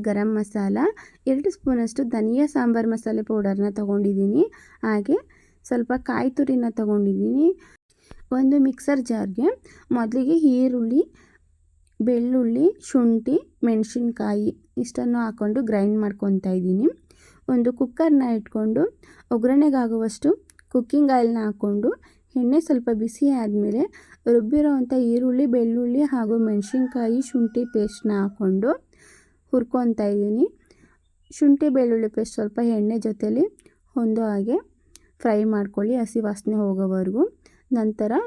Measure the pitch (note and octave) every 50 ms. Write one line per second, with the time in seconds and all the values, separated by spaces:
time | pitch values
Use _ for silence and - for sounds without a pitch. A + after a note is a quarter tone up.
0 | G#3 G#3+ G3+ G3+ G#3 A3 A3 G#3+ G#3+ G#3 - G#3+ G3 G3 G3 G#3+ C4+ G4 A4 -
1 | - - _ _ _ C4+ C4 C4+ D4 G4 F4 - - C4+ B3+ A#3+ A#3 A3+ A3+ -
2 | C4+ A#3 A#3+ A3+ G#3+ A3 A#3 C4 D4 D4 - C#4+ B3 A#3+ A#3 A3+ A3 A3+ A3+ A3+
3 | - A3+ A3 A3 G#3+ - A3 G#3+ G3+ G3 G3 G3 G3+ G#3 G3 G#3 G#3 G3 G3+ G3+
4 | G3+ G3+ G3+ G3 G3 G3 G#3 C4+ F#4 A4+ - - - - - _ - A3 G#3+ G#3
5 | G3+ G3+ C#4+ A4 C5+ _ _ _ _ _ _ _ _ - B3 A#3+ A#3 - B3 B3
6 | - - B3 A3 A#3+ C4 C4 - C#4+ C4 C4 B3 A#3+ A#3 A3+ - A3 G#3 G#3 G#3
7 | G3+ G3+ G3 F#3+ G3+ A3 A#3+ C4+ D4+ F4 G4 F#4+ - - - _ _ _ _ _
8 | _ _ - - - - B3+ B3+ C4+ C4+ C#4 D4 C4+ C4+ C4 - - - C#4+ C4+
9 | A#3+ - A#3 A3 G#3 G3+ F#3 A3+ B3 F4+ B4+ - _ - - - - _ B3 B3
10 | A#3 A3 A#3 C4+ B3+ C4 E4 E4 D#4 C#4+ B3+ B3 B3+ C4 B3 B3 A3+ A3+ A#3+ C#4+
11 | G#4+ - _ _ _ _ _ _ _ _ _ _ _ _ _ _ _ _ _ _
12 | A3 A#3 B3 A#3+ A#3+ A#3+ B3+ C4 B3 A#3 A3+ B3 D4 F4+ G#4+ - - - - C4
13 | A#3+ A#3 A3+ A3+ A3 B3 C4+ F4+ C#5+ - _ _ - A#3+ A3+ A3 G#3+ A3 - B3
14 | A#3+ A#3+ A#3 - A3 G#3 G#3 G#3 G#3 G#3+ - - _ _ _ - B3 A#3+ - -
15 | B3 A#3+ A#3+ A#3+ A#3 A3 G#3+ - G#3 G#3 G#3+ C4 C4 A3 G#3+ G3+ G3 G#3 G#3+ G#3+
16 | G#3+ G#3 G3+ - - G3+ G3 F#3+ F#3+ F#3+ F#3 F#3 F3+ F#3 F#3 G3 A#3 E4 - -
17 | _ _ - _ _ - - _ _ - C4 A#3+ A#3 A#3+ B3 - C4+ B3 - -
18 | D#4+ E4 D4+ C#4 C4 B3 A#3 A3 G#3+ - - A3 G#3+ A3 A3 B3+ D#4+ A4 - _
19 | - - - - - _ A#3+ A#3 A3 B3 C4 C#4 D4 D4+ C4+ C4 A#3+ A3+ A3+ A3+
20 | A3 A3+ A3 - - C#4+ G4 - - _ - _ _ _ - B3+ B3 - - C#4+
21 | D4 C#4 C4 B3 A#3+ A#3 A#3 A3+ A3 G#3+ G3+ G#3 - G#3 G3+ G3+ G#3+ C4+ A#4 B4+
22 | _ _ _ _ _ _ _ C4 B3 A#3+ C4 D#4+ E4 - D4+ B3 A#3+ A#3 A#3 G#3+
23 | A3 A#3 A3+ - C#4+ C#4+ C#4 B3+ A3+ G#3+ G#3 G#3 G3+ G#3 G#3 A#3 D#4 G#4 - -
24 | - _ - _ _ - A#3+ A#3+ A3 G#3+ C#4 D4 D4 D4 C#4+ C4+ B3+ B3 C4 B3+
25 | B3 A#3 A#3 B3 B3 B3+ B3 B3+ C#4+ B3+ A#3+ B3 A#3 A3+ A3+ A#3+ B3 A#3+ A#3+ C4+
26 | D4+ C#4+ C#4 B3 A3+ G#3+ A3+ A#3 A3+ A3 G#3 G#3 G3+ G3+ - C4 B3+ B3+ B3 B3+
27 | A#3 A3 A3+ B3 C4 - - B3+ A#3 A3 A3 A#3+ B3 A#3+ - A3 G#3 G#3+ - -
28 | - G#3+ G#3 G3 G3 G3+ G3+ - G#3 F#3+ F#3+ F#3+ G#3 B3+ E4+ B4+ - _ _ _
29 | - - - - _ _ _ _ _ _ - B3+ A#3 A#3+ - B3+ B3 A#3 A3+ G#3+
30 | G#3+ G3+ G3+ G#3 G#3 G#3 G#3+ A#3 D4+ A4+ - _ _ _ _ _ _ _ _ _
31 | _ _ _ _ _ _ - - D4+ C#4+ C#4 C#4 D#4 D4+ B3+ C4 B3+ A#3+ A#3 A3+
32 | A3+ G#3+ G#3+ - A3 A3 - - G#3+ G#3+ G#3 - A#3+ A#3 A#3 G#3+ G#3 G#3 A3+ A3+
33 | G#3 A3+ G#3+ G3+ - G#3+ A3 B3 E4+ G#4+ - _ _ _ _ _ _ _ _ C4
34 | A#3 A3 A3 A3+ A3+ G#3+ G#3 G3+ G3 A3 C4 F#4+ - - _ _ _ _ _ -
35 | _ _ _ _ - A#3+ G#3+ G#3 G#3+ A3 A3 G#3 G3+ G3 G3+ - G3+ G#3+ B3+ B3+
36 | A#3 A3 - A3+ G#3+ G#3 G#3 G#3 - G#3+ G#3+ G#3+ G#3 G3 F#3+ F#3 G3 F#3+ F#3+ F#3+
37 | F#3 F#3 F#3+ A#3 E4+ A#4 - _ _ _ _ _ _ _ B3+ A#3 A3 G#3+ G#3+ -
38 | G#3+ G#3+ A3+ E4+ A#4